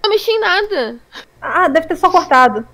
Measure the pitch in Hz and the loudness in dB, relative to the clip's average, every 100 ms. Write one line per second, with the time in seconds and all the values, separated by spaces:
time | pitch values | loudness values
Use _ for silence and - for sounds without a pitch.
0 | 415 415 - 440 427 370 415 370 226 240 | 0 0 0 -2 0 0 -2 -4 -4 -8
1 | _ - - _ 254 311 359 285 320 339 | _ -20 -20 _ -6 0 0 -2 -4 -2
2 | 359 359 349 262 254 208 226 | 2 2 2 4 4 2 -10